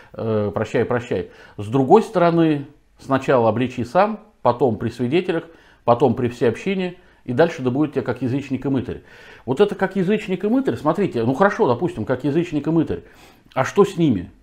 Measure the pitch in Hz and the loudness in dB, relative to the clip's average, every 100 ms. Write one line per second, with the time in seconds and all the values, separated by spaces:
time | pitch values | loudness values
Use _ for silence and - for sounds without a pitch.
0 | - - 110 110 104 104 110 131 113 123 | -16 -8 -2 -2 -2 -2 -2 0 0 -2
1 | 120 - - - - - 104 131 131 202 | -2 -4 -6 -12 -18 -12 -2 0 4 4
2 | 214 185 170 165 160 147 135 - _ _ | 4 2 2 4 2 0 -6 -18 _ _
3 | - 131 135 131 113 107 127 - 110 180 | -4 -2 2 4 4 2 -2 -4 -2 2
4 | 208 214 - _ 123 117 135 107 120 - | 2 -2 -14 _ -2 2 0 0 -6 -4
5 | 120 165 185 165 - - - _ - 123 | -2 0 0 -4 -6 -16 -20 _ 0 4
6 | 139 117 120 - 123 - 190 196 180 - | 2 2 -4 0 0 0 -2 -2 -4 -8
7 | - _ - 123 131 - 127 131 151 139 | -20 _ -2 2 2 0 -2 0 0 -2
8 | 117 117 127 139 127 131 143 135 101 76 | -4 -4 -2 -4 -4 -4 -2 -2 -4 -10
9 | - - - - - 123 208 190 190 196 | -14 -20 -20 -10 -2 2 2 2 -2 0
10 | 180 214 196 185 208 262 262 120 147 185 | 0 -2 -2 -4 0 0 0 -2 -2 0
11 | 190 120 113 135 202 220 175 120 117 - | -2 0 0 2 2 2 0 2 -2 -4
12 | 107 127 147 151 165 151 151 165 139 90 | -4 -2 0 0 -2 -2 0 0 0 -4
13 | - - - - _ 127 131 - 190 170 | -10 -20 -20 -20 _ -4 0 2 2 2
14 | 160 98 87 - | 2 0 -4 -16